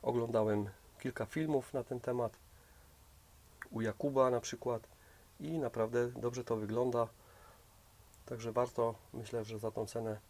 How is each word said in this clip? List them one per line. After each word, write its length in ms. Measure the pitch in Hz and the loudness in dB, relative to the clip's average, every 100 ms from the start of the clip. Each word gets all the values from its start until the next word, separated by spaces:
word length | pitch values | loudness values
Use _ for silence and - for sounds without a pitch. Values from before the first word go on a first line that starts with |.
Oglądałem 680 | - 120 117 113 107 104 101 - - - | 2 0 2 4 4 2 0 -8 -20 -8
kilka 260 | 131 - 110 | -6 -4 -4
filmów 480 | 151 156 143 - | -2 2 0 0
na 100 | 135 | -6
ten 160 | 117 123 | -4 -4
temat. 360 | 127 123 117 - - - - - - - - - - - - - - | -2 0 -2 -4 -20 -20 -20 -20 -20 -20 -20 -20 -20 -20 -20 -20 -8
U 100 | 117 | -2
Jakuba 500 | 110 - 143 135 131 | -2 0 0 4 4
na 100 | 123 | 4
przykład. 480 | - 123 127 113 - - - - - - | -2 -6 -4 -4 -6 -20 -20 -20 -20 -12
I 180 | 147 160 | -4 -2
naprawdę 500 | 123 117 110 120 120 | -2 0 2 2 2
dobrze 360 | 123 120 123 | 0 -2 -2
to 120 | 123 113 | -2 -2
wygląda. 520 | 104 113 127 120 113 - - - - - - - - - - - - | 0 2 2 2 0 -2 -20 -20 -20 -20 -20 -20 -20 -20 -20 -20 -10
Także 260 | 120 113 | -6 0
warto, 420 | 117 123 - 117 110 - | 2 2 2 0 0 -10
myślę, 320 | 123 110 120 | -10 -4 -4
że 140 | 107 110 | -4 -4
za 120 | 110 | -4
tą 160 | 110 107 | -4 -4
cenę 340 | 117 110 104 | -2 -4 -6